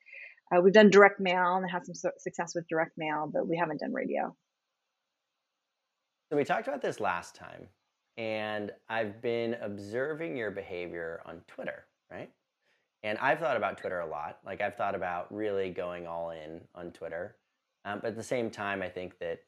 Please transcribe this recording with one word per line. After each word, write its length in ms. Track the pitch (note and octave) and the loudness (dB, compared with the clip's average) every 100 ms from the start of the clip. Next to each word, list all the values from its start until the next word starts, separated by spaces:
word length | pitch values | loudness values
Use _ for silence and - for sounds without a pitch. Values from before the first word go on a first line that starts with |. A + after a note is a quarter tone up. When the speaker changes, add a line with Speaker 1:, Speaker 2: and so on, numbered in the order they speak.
| - - - - _ | -20 -20 -20 -20 _
Speaker 1:
Uh, 60 | F3+ | 6
we've 120 | F#3 | 10
done 160 | G#3+ G#3+ | 12 12
direct 320 | F#3+ G3 G3+ | 12 10 8
mail 340 | F#3+ F3+ F3 F#3 | 2 2 2 2
and 160 | F#3 | 0
had 140 | F3+ F3 | -4 -6
some 100 | E3+ | -6
su-, 160 | F3+ - | -6 -4
success 360 | F#3 - E3+ | -8 -6 -6
with 140 | F3 E3 | -6 -2
direct 300 | D#3+ D#3+ - | -2 -2 -4
mail, 320 | D#3 D3+ D3+ | -4 -2 -2
but 140 | F3 - | -2 0
we 100 | E3+ | 0
haven't 220 | E3 D3+ | -2 -2
done 140 | - | -4
radio. 420 | - - - - - _ _ _ _ _ _ _ _ _ _ _ _ _ _ _ _ _ _ _ | -4 -2 -2 -4 -8 _ _ _ _ _ _ _ _ _ _ _ _ _ _ _ _ _ _ _
Speaker 2:
So 60 | D3 | 0
we 80 | |
talked 240 | C#3+ F#3 A#3+ | 2 0 -2
about 140 | C#4 | -4
this 180 | G3+ C#3 | -4 -2
last 360 | G2+ F2 - - | -2 -2 -6 -16
time, 340 | - E2+ F2 _ _ _ _ - | -18 -18 -20 _ _ _ _ -8
and 560 | A2 A2 G#2+ G#2+ G#2 - - | -6 -4 -4 -4 -6 -10 -6
I've 320 | A2+ G#2+ G#2+ | -4 -4 -4
been 320 | A#2+ A#2 A#2 A#2 | -2 -2 -2 -4
observing 760 | A2 G2+ G2+ A#2 C#3 D3+ E3 C#3+ | -6 -10 -6 -4 -4 -4 -6 -4
your 160 | G#2+ | -4
behavior 720 | G2 F#2 F2 F2 E2+ E2 E2 - | -6 -8 -8 -8 -8 -8 -10 -14
on 180 | E2 - | -16 -16
Twitter, 380 | - - - - _ _ | -12 -10 -12 -16 _ _
right? 200 | F#2 D3 _ _ _ _ _ _ _ | -16 -16 _ _ _ _ _ _ _
And 140 | G#2+ G#2+ | -6 -2
I've 200 | B2+ D#3 | 0 0
thought 160 | D#3+ A#2 | 0 0
about 220 | G2+ F2+ | -2 -2
Twitter 240 | G2 F2+ | -6 -6
a 40 | E2 | -6
lot. 340 | D2+ D#2 - - | -6 -8 -12 -12
Like, 140 | F#2+ | -6
I've 160 | G2+ - | -6 -2
thought 200 | G#2 G2 | -4 -2
about 380 | F2+ F2 - | -4 -6 -6
really 360 | G#2 G#2+ G2 F#2+ | -6 -2 -2 -2
going 380 | F2 F2 F2 E2+ | -4 -8 -8 -8
all 240 | E2+ E2+ | -8 -8
in 360 | E2 D#2 E2 - - | -10 -12 -14 -16 -14
on 160 | F2 | -14
Twitter. 460 | - E2 E2 G2+ - _ _ _ _ G2 | -12 -10 -8 -8 -14 _ _ _ _ -10
Um, 140 | G#2 | -6
but 80 | A#2 | -6
at 60 | G#2+ | -6
the 60 | |
same 280 | G#2+ C3 A2+ | -4 -2 -2
time, 300 | A2 G2+ G2 | -4 -4 -4
I 80 | F2+ | -4
think 280 | F2+ F2+ - | -8 -10 -8
that, 200 | E2+ E2 | -8 -8